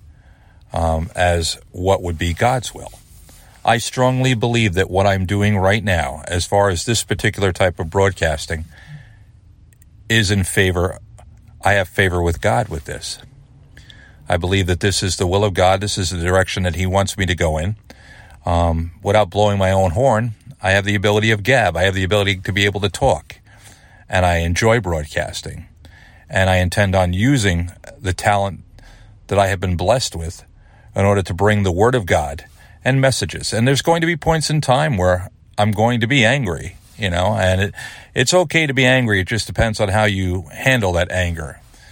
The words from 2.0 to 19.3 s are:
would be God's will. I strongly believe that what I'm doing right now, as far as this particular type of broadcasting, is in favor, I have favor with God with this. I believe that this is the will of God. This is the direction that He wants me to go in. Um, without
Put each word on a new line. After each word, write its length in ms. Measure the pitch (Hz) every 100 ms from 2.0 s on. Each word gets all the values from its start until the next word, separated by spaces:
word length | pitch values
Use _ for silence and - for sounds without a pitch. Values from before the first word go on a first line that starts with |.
would 160 | 90 80
be 160 | 87
God's 400 | 85 120 127 -
will. 200 | - - - - - - - - -
I 140 | - 117
strongly 560 | - 131 127 127 131
believe 400 | 117 120 117 107
that 140 | 87 92
what 200 | 92 101
I'm 180 | 95 92
doing 320 | 101 104 104
right 240 | 95 110
now, 400 | 98 85 67 76 76
as 180 | 87 -
far 220 | 101 101
as 160 | 87
this 180 | - 110
particular 480 | - 101 107 95 98
type 300 | - 92 82
of 100 | 82
broadcasting, 760 | 98 98 90 82 78 - 78 80 - - 151 - - - - - - - - - - -
is 220 | 113 98
in 140 | 101
favor, 560 | 90 107 92 87 90 - - - - - - -
I 100 | -
have 160 | 101 90
favor 340 | - 95 87
with 180 | 85 82
God 280 | 104 123 110
with 160 | 76
this. 340 | - - - - - - - - - - - - - - -
I 80 | 87
believe 320 | 87 98 90
that 100 | 85
this 240 | 104 -
is 140 | 95 -
the 100 | 90
will 160 | 98
of 120 | 107
God. 260 | 95 92 95
This 180 | 101 -
is 120 | 82
the 120 | 87
direction 400 | 87 95 92 104
that 140 | 90 85
He 100 | 92
wants 320 | 95 95 101
me 80 | 90
to 80 |
go 240 | 87 82 78
in. 160 | 90 107 - - - - - - 90
Um, 460 | 85 85 82 82 -
without 280 | 104 104 98